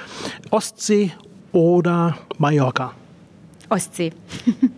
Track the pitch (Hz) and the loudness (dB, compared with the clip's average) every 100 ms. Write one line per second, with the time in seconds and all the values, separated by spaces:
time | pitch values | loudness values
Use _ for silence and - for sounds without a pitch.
0 | - - - - - 214 - - - 208 | -14 -12 -12 -12 -2 -2 -2 -6 0 0
1 | 196 - - - - 180 165 175 175 175 | 0 -4 -18 -20 -2 2 4 4 2 2
2 | 170 147 - - 147 151 131 - 127 - | 0 -2 -8 -2 2 2 2 0 -6 -10
3 | - - - - - - - 196 - - | -20 -20 -20 -20 -20 -16 -4 -2 -2 -6
4 | 165 - - - - - 254 | -6 -8 -16 -6 -4 0 0